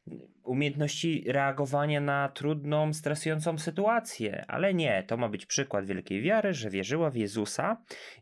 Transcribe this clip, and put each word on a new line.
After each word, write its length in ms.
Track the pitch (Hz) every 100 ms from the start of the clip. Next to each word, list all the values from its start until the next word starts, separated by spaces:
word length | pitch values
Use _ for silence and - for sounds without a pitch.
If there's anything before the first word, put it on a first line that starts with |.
| - 71 - _
umiejętności 800 | - 127 147 147 147 - 170 156 -
reagowania 760 | 139 139 135 139 143 147 147
na 280 | 143 139 139
trudną, 640 | - 143 156 143 151 156
stresującą 640 | 156 147 151 156 156 165 156
sytuację. 880 | 160 156 208 233 226 - 110 - -
Ale 260 | 135 196
nie, 300 | 180 147 98
to 140 | 95 117
ma 120 | 117
być 160 | 101 -
przykład 400 | - 139 101 98
wielkiej 360 | 92 - 95
wiary, 320 | 143 220 208
że 160 | 156 110
wierzyła 400 | 98 95 156 160
w 60 | 123
Jezusa. 680 | 101 110 104 - 160 233 - - - -